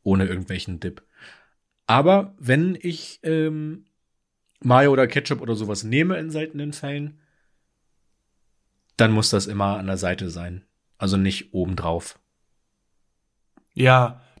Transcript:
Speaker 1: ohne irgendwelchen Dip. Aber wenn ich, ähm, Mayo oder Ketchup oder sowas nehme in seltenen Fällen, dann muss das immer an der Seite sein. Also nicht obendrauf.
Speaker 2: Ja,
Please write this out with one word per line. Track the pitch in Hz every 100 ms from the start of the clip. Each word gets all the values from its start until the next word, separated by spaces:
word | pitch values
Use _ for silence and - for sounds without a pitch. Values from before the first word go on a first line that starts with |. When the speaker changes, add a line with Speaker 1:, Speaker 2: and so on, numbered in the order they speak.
Speaker 1:
ohne | 95 95 95
irgendwelchen | 90 95 92 - 85
Dip. | 90 82 _ _ - - _ _ _ _ -
Aber | 120 156 196 196 -
wenn | 123 139 180 185
ich, | 180 156 - -
ähm, | 160 160 156 156 151 165 _ _ _ _ _ _ _ _
Mayo | 123 127 143
oder | 135 127
Ketchup | 139 - 135
oder | 113 110
sowas | 104 101
nehme | 110 131 175 180
in | 160
seltenen | 156 156 147 147
Fällen, | 147 143 143 147 147 _ _ _ _ _ _ _ _ _ _ _ _ _ _ _ _ _ -
dann | 113
muss | 107 107
das | 104 98
immer | 101 98 101
an | 95
der | 95
Seite | 92 92 92
sein. | 85 87 92 _ _ _ _
Also | 95 98
nicht | 95 95 -
obendrauf. | 92 90 87 82 85 - - _ _ _ _ _ _ _ _ _ _ _ _ _ _ _
Speaker 2:
Ja, | - 127 127 123 - _ _